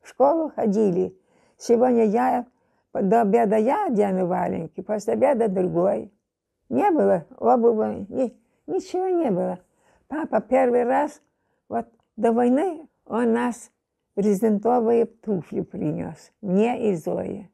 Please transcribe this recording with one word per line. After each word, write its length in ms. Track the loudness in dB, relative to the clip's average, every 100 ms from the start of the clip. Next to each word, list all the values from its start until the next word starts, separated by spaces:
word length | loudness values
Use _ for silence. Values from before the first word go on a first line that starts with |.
В 80 | -20
школу 400 | 0 2 2 -2
ходили. 680 | -2 -2 2 0 0 -4 -6 _ _ _ _
Сегодня 460 | 0 2 4 4
я 420 | 2 2 0 -2 -4 _ _ _ _
до 280 | -4 2 2
обеда 340 | 4 2 2 2
я 300 | 2 0 0
одену 420 | 0 0 0 -2
валенки, 540 | -2 -2 -4 -8 -12
после 320 | -6 -6 -2
обеда 340 | 0 2 2 0
другой. 640 | 0 -2 0 0 -2 -8 _ _ _ _ _ _
Не 240 | -2 0
было 340 | 2 2 0 -2 -4
обуви, 680 | 2 4 4 2 -2 -4 -8
ни-, 280 | -4 -4 -6 _ _ -6
ничего 400 | -6 -4 -4 -2
не 240 | 0 0
было. 280 | -2 -2 -6 _ _ _ _ _
Папа 320 | -10 -4 -4
первый 420 | 0 2 2 2
раз, 380 | 0 0 -2 -6 _ _ _ _ _
вот 180 | -8 -8 _ _ -2
до 160 | 0
войны, 560 | 2 2 2 0 -4 -14 _ _
он 260 | -2 0
нас 400 | 0 -2 -6 -16 _ _ _ _ -2
брезентовые 880 | 0 2 2 2 2 2 2 2 0
туфли 560 | _ -6 -6 -4 -8
принес, 720 | -8 -6 -6 -6 -8 -12 -20 _
мне 500 | -2 0 2 0 -2
и 40 | -2
Зое. 540 | -4 -6 -6 -10 -14